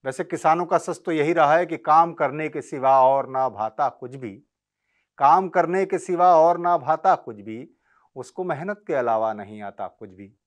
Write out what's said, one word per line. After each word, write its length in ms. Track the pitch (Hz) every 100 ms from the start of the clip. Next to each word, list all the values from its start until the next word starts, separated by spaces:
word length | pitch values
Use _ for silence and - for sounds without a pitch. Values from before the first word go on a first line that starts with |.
वैसे 200 | 135 131
किसानों 420 | 175 160 156 160 175
का 120 | 175
सच 220 | - 160
तो 80 | -
यही 200 | 160 147
रहा 240 | 165 147 160
है 100 | 175
कि 100 | 160
काम 360 | - 156 170
करने 360 | 160 143 147 156
के 140 | 151
सिवा 380 | - 147 131 135
और 260 | 131 139 127
ना 200 | 131 131
भाता 400 | 101 110 - 139
कुछ 260 | - 127
भी, 180 | 135 120 98 _ _ _ _ _ _ _ _
काम 300 | 139 170 185
करने 360 | 170 160 185 190
के 120 | 185
सिवा 360 | - 170 180 165
और 220 | 160 170
ना 180 | 175 175
भाता 360 | 135 156 190
कुछ 220 | 175 - 107
भी, 320 | 101 110 131 _ _ _ _ 135
उसको 280 | 123 -
मेहनत 400 | 180 143 180 208 -
के 80 |
अलावा 380 | 147 120 110 110
नहीं 300 | 107 101 107
आता 240 | 101 - 95
कुछ 220 | _ 107
भी। 220 | 92 98 117